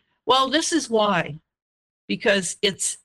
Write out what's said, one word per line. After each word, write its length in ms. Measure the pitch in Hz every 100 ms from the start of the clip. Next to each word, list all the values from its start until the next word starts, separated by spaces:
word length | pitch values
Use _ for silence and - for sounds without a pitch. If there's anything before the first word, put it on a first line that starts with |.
| _ _ -
well, 240 | 262 269
this 220 | 294 320
is 180 | 330 -
why, 480 | 220 208 175 - 151 _ _ _ _ _ _ -
because 500 | 202 226 202 175 -
it's, 340 | 202 - - -